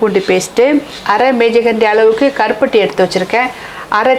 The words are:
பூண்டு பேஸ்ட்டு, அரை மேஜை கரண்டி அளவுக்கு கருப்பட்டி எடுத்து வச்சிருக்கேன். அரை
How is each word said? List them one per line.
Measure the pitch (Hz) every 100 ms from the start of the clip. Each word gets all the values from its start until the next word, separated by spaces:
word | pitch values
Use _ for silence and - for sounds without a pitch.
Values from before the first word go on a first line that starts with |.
பூண்டு | 214 190 -
பேஸ்ட்டு, | 185 - - 262 294 - - - 214
அரை | 254 247
மேஜை | 233 233 233
கரண்டி | 220 214
அளவுக்கு | 214 220 220 277 -
கருப்பட்டி | 220 226 269 220 196
எடுத்து | - 180
வச்சிருக்கேன். | 190 185 226 254 - - - - 208
அரை | 240